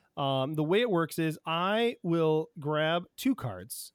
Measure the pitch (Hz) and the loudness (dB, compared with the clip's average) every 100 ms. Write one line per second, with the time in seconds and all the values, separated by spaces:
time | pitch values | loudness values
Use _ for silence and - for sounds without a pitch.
0 | _ - 139 135 135 156 151 196 240 175 | _ -4 0 2 0 0 2 2 4 2
1 | 160 - 160 156 - 165 185 214 233 - | 0 0 -2 -2 -4 -2 0 2 0 -2
2 | 175 165 160 156 160 - 143 151 156 175 | -2 2 4 2 0 -6 -4 0 2 0
3 | 180 - 262 262 123 90 104 - - | -4 -4 -2 0 -4 -8 -12 -14 -14